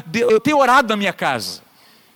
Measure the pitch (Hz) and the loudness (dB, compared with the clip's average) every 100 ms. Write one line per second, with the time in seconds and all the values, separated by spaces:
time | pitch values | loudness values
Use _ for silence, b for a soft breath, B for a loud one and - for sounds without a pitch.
0 | - 190 240 220 285 302 262 262 226 214 | -8 -2 0 2 2 2 4 4 2 -2
1 | 196 - 165 123 - - _ _ b b | -4 -4 -4 -4 -8 -14 _ _ b b
2 | b | b